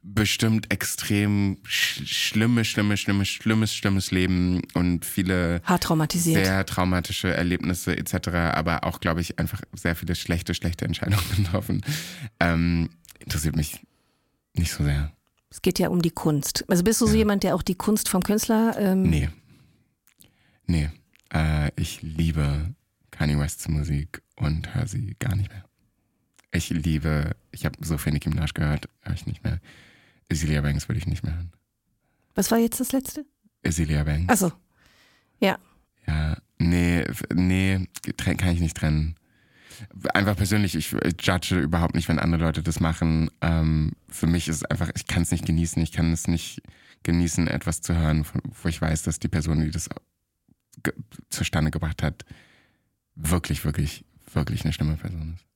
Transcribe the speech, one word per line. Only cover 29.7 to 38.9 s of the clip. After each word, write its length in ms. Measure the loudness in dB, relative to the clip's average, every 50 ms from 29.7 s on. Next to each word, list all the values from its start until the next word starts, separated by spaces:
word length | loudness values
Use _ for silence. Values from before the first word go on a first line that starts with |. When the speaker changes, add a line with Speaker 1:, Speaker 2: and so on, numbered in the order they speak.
| -20 -20 -20 -20 -20 _ _ _ _ _ _ _
Speaker 1:
Azealia 300 | -2 -2 0 2 2 2
Banks 260 | 2 0 0 -2 -2
würde 120 | -2 -4 -2
ich 80 | -2
nicht 160 | -2 -4 -2 -4
mehr 100 | -4 -4
hören. 160 | -6 -8 -10 _ _ _ _ _ _ _ _ _ _ _ _ _ _ _ _ _
Speaker 2:
Was 160 | -2 0 2
war 60 | 4
jetzt 220 | 2 2 2 0 -4
das 120 | -4 -2
letzte? 340 | -2 -4 -4 -4 -10 -10 -12 _ _ _ _ _ _ _ -2
Speaker 1:
Azealia 380 | -2 0 0 0 0 2 0 2
Banks. 220 | 0 0 0 2
Speaker 2:
Ach 100 | 2 2
so. 140 | 2 2 -2 -2 -6 _ _ _ _ _ _ _ _ _ _ _ _ _ _ _ _
Ja. 180 | 0 0 0 -2 _ _ _ _ _ _ _ _ _
Speaker 1:
Ja, 300 | -4 -2 0 0 -2 -2 -6 _ _ _
nee, 440 | _ 2 4 4 4 4 4 2 2
f-, 220 | 0 -2 -4 -6 -6 -2 0
nee, 540 | 2 2 4 4 2 2 2 2 0 -2 -4 _ -12 -8 -8 -8
tren-, 200 | -2 0 0 0
kann 160 | 2 2 2 2
ich 60 | 2
nicht 180 | 0 0 0
trennen. 380 | 0 0 2